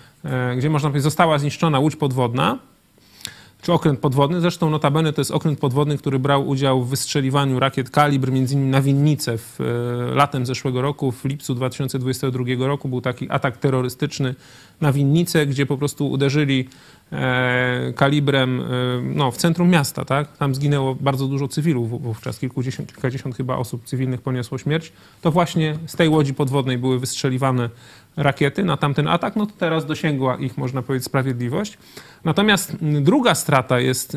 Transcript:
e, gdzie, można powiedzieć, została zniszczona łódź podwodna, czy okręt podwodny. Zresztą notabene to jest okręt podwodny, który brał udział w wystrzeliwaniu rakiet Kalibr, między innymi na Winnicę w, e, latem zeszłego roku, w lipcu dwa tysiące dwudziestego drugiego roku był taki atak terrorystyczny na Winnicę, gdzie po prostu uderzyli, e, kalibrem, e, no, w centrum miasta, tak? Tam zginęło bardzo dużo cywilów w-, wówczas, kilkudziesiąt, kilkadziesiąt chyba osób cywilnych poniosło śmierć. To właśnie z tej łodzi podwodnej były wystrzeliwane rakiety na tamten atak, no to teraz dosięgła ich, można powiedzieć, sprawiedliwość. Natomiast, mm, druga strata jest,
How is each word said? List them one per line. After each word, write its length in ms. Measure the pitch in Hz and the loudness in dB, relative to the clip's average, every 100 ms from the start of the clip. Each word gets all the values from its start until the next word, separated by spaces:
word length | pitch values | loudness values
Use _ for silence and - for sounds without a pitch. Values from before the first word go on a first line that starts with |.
| - _ | -20 _
e, 320 | 147 127 127 123 | -6 -4 -2 -2
gdzie, 140 | 139 | 0
można 180 | 156 147 | 0 0
powiedzieć, 160 | 143 | 0
została 340 | 143 147 170 147 | 0 2 4 4
zniszczona 400 | 143 - 165 139 | 0 0 2 2
łódź 180 | 151 147 | 2 0
podwodna, 600 | 143 127 123 120 165 254 - _ _ _ _ - - - - _ | -2 0 0 2 0 0 -8 _ _ _ _ -16 -16 -16 -20 _
czy 100 | - | 0
okręt 280 | 170 160 135 | 2 2 0
podwodny. 400 | 147 131 139 180 | 0 2 2 2
Zresztą 300 | 170 170 165 | 0 0 0
notabene 420 | 151 147 147 160 | 0 2 2 2
to 80 | 147 | 0
jest 100 | 139 | -2
okręt 300 | 147 160 143 | -2 -2 0
podwodny, 380 | 143 127 147 143 | 0 0 0 -2
który 200 | - 135 | -2 -2
brał 300 | 131 139 131 | 2 2 2
udział 340 | 135 135 131 | 0 2 2
w 40 | 123 | 0
wystrzeliwaniu 720 | 135 - 147 131 139 139 127 | -4 -2 -2 0 2 2 2
rakiet 300 | 135 135 131 | 0 0 0
Kalibr, 400 | - 147 139 131 | 2 4 4 2
między 220 | 131 127 | 0 0
innymi 160 | 139 135 | 0 2
na 120 | 135 | 2
Winnicę 560 | 135 139 147 147 - 113 | 4 4 4 2 0 -4
w, 220 | - - | -6 -6
e, 540 | 127 120 120 120 123 | -4 -2 -4 -4 0
latem 320 | 127 143 143 123 | 2 2 2 -4
zeszłego 360 | 127 139 127 | -4 -2 -2
roku, 300 | 135 139 139 | -2 -2 -4
w 120 | 110 | -2
lipcu 300 | 135 143 - | -6 -6 -6
dwa 160 | 123 127 | -2 -2
tysiące 280 | - 135 135 | -4 -4 -4
dwudziestego 340 | 127 123 135 | -2 -2 -2
drugiego 340 | 127 123 127 131 | -2 -2 -2 0
roku 220 | 143 143 | -2 -4
był 120 | 127 | -4
taki 300 | 127 123 - | -4 -4 -4
atak 260 | 139 135 - | -2 -2 -2
terrorystyczny 800 | 143 131 127 120 143 - 135 127 - - - _ | 0 0 -2 -4 -6 -2 -4 -4 -12 -20 -20 _
na 120 | 151 | 0
Winnicę, 540 | 139 139 156 170 165 143 | 2 4 2 2 2 0
gdzie 200 | 135 139 | 0 -2
po 100 | 139 | -2
prostu 340 | 143 - 143 | -4 -2 -2
uderzyli, 580 | 131 139 143 147 135 127 - - - _ | 0 2 2 2 0 -2 -10 -20 -20 _
e, 800 | 143 131 127 127 123 127 123 127 127 | -4 0 0 2 2 0 -2 -4 2
kalibrem, 640 | 139 147 143 139 131 127 | 2 4 2 2 2 0
e, 40 | 120 127 127 123 | -2 -2 -2 -2
no, 280 | 131 135 135 | -2 0 0
w 60 | - | 2
centrum 320 | 175 165 180 | 0 4 4
miasta, 360 | 175 139 - | 4 2 -4
tak? 320 | - 135 147 - | -2 -2 -2 -4
Tam 180 | 143 | -2
zginęło 400 | 131 143 143 135 | 0 0 2 0
bardzo 340 | 131 135 135 135 | 0 0 0 -2
dużo 200 | 139 139 | -2 -4
cywilów 420 | - 156 135 117 | -2 0 0 -2
w-, 120 | 117 | -4
wówczas, 360 | 123 110 - 113 | -6 -6 -8 -6
kilkudziesiąt, 540 | 131 127 127 - - | -6 -4 -6 -6 -10
kilkadziesiąt 440 | - 127 127 139 120 | -6 -6 -4 -8 -6
chyba 200 | 131 127 | -4 -4
osób 280 | 123 120 | -4 -8
cywilnych 360 | - 127 131 127 | -6 -4 -2 -4
poniosło 380 | - 127 117 135 | -4 -4 -4 -6
śmierć. 340 | - 156 160 - - - | -2 -2 -4 -14 -20 -4
To 80 | 170 | 0
właśnie 480 | 156 170 - 156 156 165 | 2 2 0 0 -2 -6
z 100 | - | 0
tej 120 | 165 | 4
łodzi 260 | 156 143 | 4 2
podwodnej 440 | 131 143 139 131 123 | 0 0 0 0 0
były 200 | 127 127 | 0 0
wystrzeliwane 720 | 131 - 139 127 135 127 117 - - - _ - | -2 -2 -2 0 0 0 -2 -6 -20 -20 _ 0
rakiety 480 | 143 - 143 - | 0 2 0 2
na 120 | 196 143 | -2 0
tamten 320 | 143 139 151 | 0 0 0
atak, 280 | 170 240 208 | 0 0 -2
no 100 | 208 | -4
to 60 | - | -2
teraz 280 | 170 160 147 | -2 -2 -2
dosięgła 500 | 151 160 143 131 123 | -2 -2 0 0 -2
ich, 220 | 135 - | -4 -4
można 240 | 131 131 | -4 -4
powiedzieć, 240 | 117 131 127 | -4 -4 -2
sprawiedliwość. 720 | 139 131 123 123 151 208 - - - - - | -2 0 -2 -2 -4 -6 -10 -20 -20 -20 -6
Natomiast, 520 | 165 151 208 202 - 160 | -2 2 2 2 0 -4
mm, 220 | 160 147 | 0 2
druga 300 | 139 269 240 | 4 4 4
strata 460 | 247 - 139 - 127 | 2 2 2 4 2
jest, 340 | 131 127 - | 2 0 -4